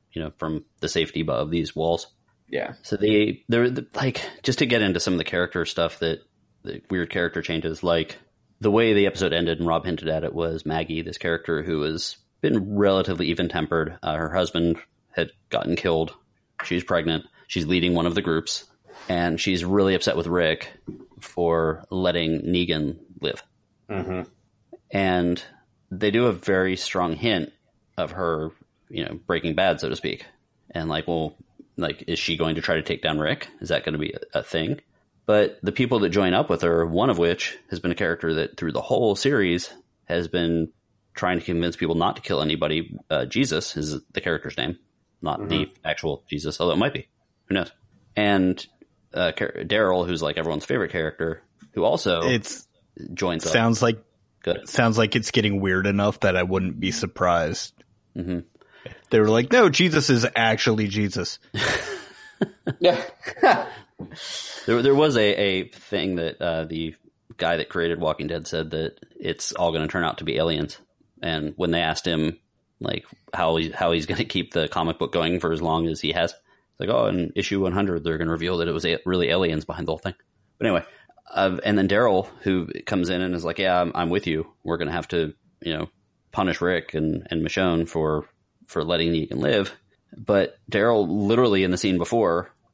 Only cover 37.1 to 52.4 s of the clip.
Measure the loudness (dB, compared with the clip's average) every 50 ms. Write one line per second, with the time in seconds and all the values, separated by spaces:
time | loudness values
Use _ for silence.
37.1 | 2 4 4 2 2 0 -2 -8 -8 -10 _ _ -10 -4 -4 -4 -2 0 0 0
38.1 | 0 -2 0 0 0 0 0 -4 -4 -6 -6 -4 -4 -4 -2 0 0 2 2 2
39.1 | 0 2 2 2 2 4 2 2 2 0 -2 -6 -14 -20 _ _ _ _ _ -4
40.1 | -2 -2 -2 -2 -2 0 0 2 2 0 0 -2 -6 _ _ _ _ _ _ _
41.1 | _ -4 -2 -2 -2 -2 -2 -2 -2 0 0 -2 -2 -2 -2 0 0 0 0 0
42.1 | -2 -4 -6 -4 -2 0 0 0 0 0 0 0 0 -2 -4 -6 -12 -16 -6 _
43.1 | -2 -2 -2 -2 0 0 0 0 0 -2 -4 -4 -6 -6 -6 -4 -6 -8 -10 _
44.1 | _ -6 -4 -2 -4 -4 -4 -8 -6 -4 -4 -4 -6 -8 _ _ _ _ _ _
45.1 | _ _ -4 -4 -4 -4 -4 -2 -2 -2 -2 -4 -8 _ _ -4 -4 -2 -2 -4
46.1 | -6 -6 -8 _ -8 -6 -6 -6 -4 0 0 2 2 2 2 0 -2 -6 -12 -12
47.1 | _ _ _ _ _ _ _ _ -2 -2 -2 -4 -10 _ _ _ _ _ _ _
48.1 | _ 0 2 4 4 4 4 2 2 -2 -6 -16 _ _ -20 _ _ _ _ _
49.1 | -2 0 0 0 0 -2 -4 -4 -4 -6 -2 0 2 4 4 4 4 2 2 0
50.1 | -2 -2 -2 -2 -2 -2 -2 -2 -2 -4 -2 -2 0 0 0 0 0 -2 -2 -2
51.1 | -2 -2 -4 -4 -4 -6 -12 _ _ _ -20 _ _ 0 2 2 2 2 2 2
52.1 | 2 2 2 2 2 0